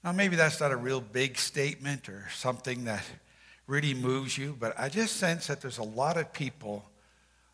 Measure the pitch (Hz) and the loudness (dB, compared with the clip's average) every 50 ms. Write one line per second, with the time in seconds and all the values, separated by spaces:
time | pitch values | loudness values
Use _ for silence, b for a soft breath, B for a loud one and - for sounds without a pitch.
0 | - 175 180 190 202 190 175 165 160 151 156 - 156 143 135 120 120 127 135 131 | 0 0 4 4 4 6 8 8 6 6 6 2 2 2 2 0 0 0 0 -2
1 | 117 104 104 127 135 135 123 - - - - 147 139 147 151 - 131 143 143 127 | -2 -2 0 2 2 2 2 0 -2 0 0 0 0 0 -2 -4 -4 -4 -4 -4
2 | - - 95 101 98 104 - - - 127 123 117 - 131 127 123 123 113 107 101 | -6 -12 -12 -12 -10 -10 -10 -2 -2 -2 -2 0 -4 -4 -4 -4 -2 -2 -2 -4
3 | - - - - B B B B B B B B B - 139 147 147 147 135 127 | -4 -8 -14 -18 B B B B B B B B B 0 0 2 2 2 0 0
4 | 127 127 131 135 135 123 - 135 135 143 147 123 117 113 - - 127 139 143 208 | 0 0 0 0 0 -2 -4 -4 -4 -6 -6 -2 -2 -2 -2 -2 -4 -2 0 0
5 | 226 214 - - 196 170 165 165 - - 143 - - 131 117 117 113 107 107 117 | 0 0 0 2 2 2 2 0 -2 -4 -4 -4 -4 -10 -6 -6 -8 -6 -2 0
6 | 135 156 170 170 151 - - - 151 131 - - - 104 104 104 101 - b b | 2 2 2 0 -2 -2 -4 -4 -4 -4 -6 -8 -8 -8 -8 -8 -8 -14 b b
7 | b b b b b b b b b b | b b b b b b b b b b